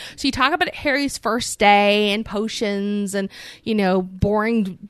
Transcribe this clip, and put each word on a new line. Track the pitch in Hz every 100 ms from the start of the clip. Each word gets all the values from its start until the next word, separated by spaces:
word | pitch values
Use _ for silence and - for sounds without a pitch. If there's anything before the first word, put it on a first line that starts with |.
| - -
So | 269
you |
talk | 262 262
about | 311 262
Harry's | - 294 269 277 -
first | 220 226 - -
day | 208 202 202 208 208
and | 208
potions | 220 208 220 - 208 202 202 208 196 196
and, | 196 - - -
you | -
know, | 214 190 190
boring, | 185 185 202 214 220 233 190 170